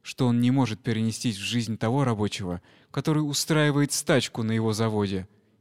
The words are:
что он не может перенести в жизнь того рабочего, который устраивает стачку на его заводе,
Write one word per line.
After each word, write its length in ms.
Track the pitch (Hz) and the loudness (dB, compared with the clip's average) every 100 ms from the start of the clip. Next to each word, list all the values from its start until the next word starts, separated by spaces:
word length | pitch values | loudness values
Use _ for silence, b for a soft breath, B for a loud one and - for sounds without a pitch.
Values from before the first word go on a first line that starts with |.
что 260 | - - 123 | -10 -2 2
он 140 | 120 | 4
не 100 | 123 | 4
может 300 | 135 117 107 | 4 2 -2
перенести 520 | 120 110 113 107 127 | -4 -2 -2 -2 -4
в 40 | 98 | -4
жизнь 400 | 98 120 110 110 | -2 -2 -2 -2
того 280 | 110 135 | 0 0
рабочего, 580 | 127 107 104 - 90 87 b b b | 0 0 -2 -4 -6 -8 b b b
который 280 | 143 160 151 | -6 0 0
устраивает 720 | 147 139 - 151 147 143 143 | 0 -2 0 2 4 2 0
стачку 500 | - - 139 - - | 0 2 2 2 -4
на 100 | 110 | -2
его 200 | 113 110 | 0 0
заводе, 560 | 107 113 107 101 95 92 b b b | 0 0 0 0 -2 -8 b b b